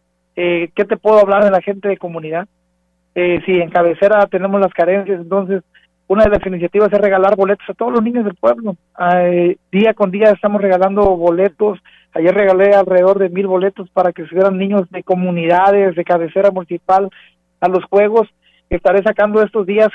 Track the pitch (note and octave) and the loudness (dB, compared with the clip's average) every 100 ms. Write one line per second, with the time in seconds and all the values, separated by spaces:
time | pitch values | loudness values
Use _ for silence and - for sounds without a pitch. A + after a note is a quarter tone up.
0 | _ _ _ - F3 E3+ E3+ - G3+ G#3+ | _ _ _ -6 -2 -2 -4 -4 -4 -2
1 | G#3 G#3+ G3 G3 G#3 F#3 G3+ G3 G3+ F#3 | 2 4 4 2 2 0 -2 -6 -4 -6
2 | F3 E3 D#3 E3 G3+ _ _ _ _ _ | -8 -12 -8 -8 -10 _ _ _ _ _
3 | _ F3+ F3+ E3+ - F#3 E3 F3 E3+ D#3+ | _ -4 -2 -2 0 -2 0 0 0 2
4 | G3+ G#3+ G3+ F#3 F#3+ G3+ F#3+ - E3+ G3 | 2 4 2 0 -2 0 0 0 0 0
5 | F#3+ F#3 E3+ G3 F#3+ F#3+ - _ _ _ | -2 -6 -4 -4 -2 -6 -8 _ _ _
6 | - G3 G#3+ G3+ G3 F#3 F3 G3+ G#3 G3+ | -4 0 2 0 -2 -6 -4 0 0 2
7 | G3+ F#3+ F#3+ G3 F#3+ G3+ - F#3+ A#3 B3 | 0 2 2 2 0 -2 -6 -8 -4 -2
8 | A3 A#3+ G#3 F3+ C#4+ A#3 A3 F3 _ - | -2 -2 -4 -2 -2 -2 -4 -10 _ -6
9 | F3 F3+ F3 F3 F3 - _ F#3+ A3 G#3+ | -2 0 0 0 0 -2 _ -2 0 0
10 | G3 G3 G#3+ G3 G#3 G#3 G3 F3+ F#3+ G3 | -2 0 2 2 0 -2 0 0 0 0
11 | G3+ F3+ F3 E3+ G3 D#3 G#3 F3+ _ _ | 0 2 0 2 0 0 -4 -4 _ _
12 | _ - E3+ G3 G3 F#3 G3 G3+ F#3+ F#3 | _ -2 0 2 2 4 4 4 2 2
13 | F#3 G3 F#3+ F3+ G3 F#3 G3 G3 F#3 - | 2 2 0 -2 -2 -2 -2 -6 -10 -4
14 | F3+ E3+ D#3 E3 G3 F#3+ G3 G3+ F3+ F3+ | -2 -4 -8 -2 0 0 -2 -2 -4 -6
15 | - F3+ F3+ F3 E3 F3 G3 G3+ G3 E3+ | -4 -2 -2 -2 0 2 2 2 0 -2
16 | E3+ F3 E3 F#3+ G3 F#3+ F3 F3 - F#3+ | -2 -2 -2 0 0 0 -6 -8 -2 0
17 | G3 - - _ _ - F3+ F3+ - G3 | -2 -8 -20 _ _ -6 -2 -2 -2 0
18 | G#3 A3+ G#3+ _ _ _ - F3 F#3 G3 | 2 2 -2 _ _ _ -8 -4 0 0
19 | G3+ G#3 G#3 G#3+ G#3 A3 F#3 G#3 G#3+ | 0 0 0 2 0 -2 -2 0 0